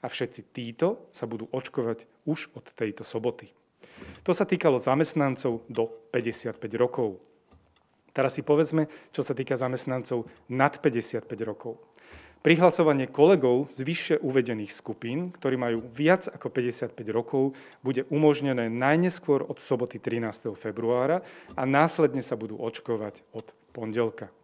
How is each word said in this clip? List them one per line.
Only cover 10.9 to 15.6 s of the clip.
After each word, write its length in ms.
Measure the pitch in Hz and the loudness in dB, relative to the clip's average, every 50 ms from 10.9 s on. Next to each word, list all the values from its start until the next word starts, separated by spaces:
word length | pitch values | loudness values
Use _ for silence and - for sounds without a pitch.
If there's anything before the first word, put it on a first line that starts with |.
| 117 117 110 - - 113 - - 120 104 113 | 0 0 -4 -2 -6 -6 -6 -6 -8 -8 -6
rokov. 320 | 110 104 - - 123 113 - - _ _ _ _ - - - - - - _ _ | -8 -8 -8 -10 -12 -12 -12 -16 _ _ _ _ -20 -20 -20 -20 -20 -20 _ _
Prihlasovanie 640 | 151 165 160 180 180 - - 170 156 147 139 131 | 4 6 8 8 6 6 6 4 4 4 2 0
kolegov 640 | 120 - - 143 170 196 175 131 127 123 123 143 143 | -2 4 6 8 8 8 6 6 4 4 4 2 -2
z 160 | - - 135 | -6 -8 -4
vyššie 300 | 135 170 - - - 165 147 | -4 -4 -4 0 0 0 0
uvedených 560 | - 139 127 135 123 117 117 107 104 98 - | 0 2 2 2 2 2 -2 -6 -6 -8 -10
skupín, 560 | - - - 110 - - 117 123 151 180 180 | -12 -10 -10 -12 -8 -6 -6 -4 -4 -4 -6
ktorí 240 | 175 - - 135 127 | -10 -4 -4 -2 -2
majú 240 | 127 | 0